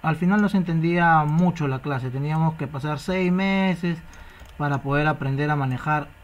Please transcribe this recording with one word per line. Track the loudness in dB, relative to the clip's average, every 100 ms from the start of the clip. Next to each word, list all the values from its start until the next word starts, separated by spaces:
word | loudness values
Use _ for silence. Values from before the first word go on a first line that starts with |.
al | -2 0
final | 2 4
no | 2
se | 2
entendía | 0 0 2 2 4 4
mucho | 4 4 2 2 -2
la | -2
clase. | -4 -4 -4
Teníamos | -4 -2 2 0 0
que | -8
pasar | -6 -4 -4
seis | -2 0 2
meses | 2 2 2 2 0 -2 -4 -10 -18 -20 -20 -20 -6
para | -2 -2
poder | 0 0 0
aprender | -2 -2 -2 0
a | 0
manejar | -2 -2 -2 -2 -2 -16